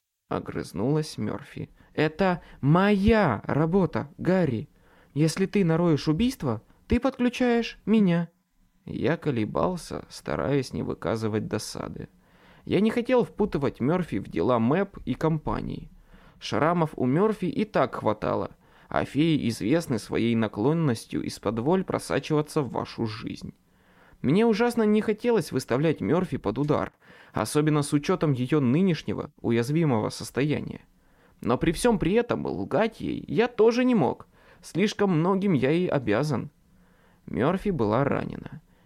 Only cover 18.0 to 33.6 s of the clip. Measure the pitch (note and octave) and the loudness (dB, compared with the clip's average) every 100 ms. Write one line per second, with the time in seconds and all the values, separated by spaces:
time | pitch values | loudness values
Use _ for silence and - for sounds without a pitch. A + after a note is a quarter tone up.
18 | A2 G#2 - G#2 F#2+ - _ - - C#2+ | -2 0 -2 -2 -4 -10 _ -20 -4 -2
19 | - B2+ E3 D3+ G2+ A2 G2 D#3+ D#3+ A2 | -2 0 2 2 0 -2 0 0 0 -6
20 | - F2 A2+ A2+ A2 - A#2 E3 D#3 A2+ | -2 -2 0 2 0 0 0 2 0 -2
21 | - - - - - A2+ B2+ F#3+ F#3 - | -4 -6 -6 -4 -4 -2 0 0 0 -6
22 | - G#2+ - D3+ D3+ D#3 B2+ - - - | -2 -4 0 -2 0 -4 -4 -6 -8 -6
23 | A2+ A2 - - - - _ _ _ _ | -6 -6 -10 -10 -12 -16 _ _ _ _
24 | - - A#2+ F3+ A#3 G3+ A#3+ A#3 G#3+ G#3+ | -20 -4 2 4 4 2 2 2 2 2
25 | G#3 G#3+ A#3+ A3+ - B2+ - B2 D#3+ - | 0 -2 0 0 0 -4 -2 0 0 0
26 | G2 D#3+ F#3 B2 - A#2+ D3+ B2 F2 - | 0 0 0 -4 -4 -2 0 0 -2 -10
27 | _ - - - A2+ D3 D3+ D3+ C#3+ D3 | _ -20 -10 -6 0 2 2 2 2 0
28 | C#3+ F#3 D#3+ B2 B2+ D3+ B2+ C#3+ F#3+ D#3 | 2 0 2 0 0 2 4 2 2 0
29 | - F#2 - - - A#2 A#2+ D#3 D#3+ A2+ | -4 -6 -8 -6 0 0 2 2 2 2
30 | G#2+ - - - D3 C#3+ - - - _ | 0 -6 -6 -2 -2 -2 -6 -12 -16 _
31 | _ _ _ _ - B2 D#3+ E3 A#3+ G3+ | _ _ _ _ -2 0 0 2 2 2
32 | D#3 G#3+ A#3 - C2+ D2+ G2 D3 A3+ - | 2 0 0 -2 -2 -4 -2 0 0 -2
33 | D2+ A#1 - D3+ A#3+ - | -6 -6 -2 0 0 4